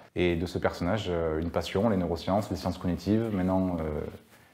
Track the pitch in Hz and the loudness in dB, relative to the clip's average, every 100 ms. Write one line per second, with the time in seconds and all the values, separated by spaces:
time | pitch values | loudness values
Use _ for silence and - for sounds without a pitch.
0 | - 85 87 82 87 92 90 - 87 110 | -8 0 2 2 0 0 -2 0 0 0
1 | 90 85 82 78 85 87 - 95 113 95 | 0 0 0 0 0 -2 -2 0 2 2
2 | 85 85 - 98 101 92 92 87 90 82 | 0 -2 0 0 0 -4 -4 -2 -2 -2
3 | 95 107 117 98 90 92 92 85 78 76 | 2 2 2 0 2 2 2 0 -2 -4
4 | - - - - - | -6 -10 -18 -20 -20